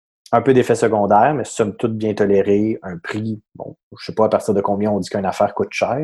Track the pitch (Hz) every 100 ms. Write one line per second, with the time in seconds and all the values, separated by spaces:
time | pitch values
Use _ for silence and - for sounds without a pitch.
0 | _ _ _ 117 135 127 120 117 117 107
1 | 101 104 131 147 101 - 113 - 117 110
2 | 107 104 101 101 98 101 107 110 95 87
3 | - 107 110 107 _ - - - _ 110
4 | - - 107 104 - 101 98 98 107 104
5 | 90 104 95 - 104 - 101 - 95 127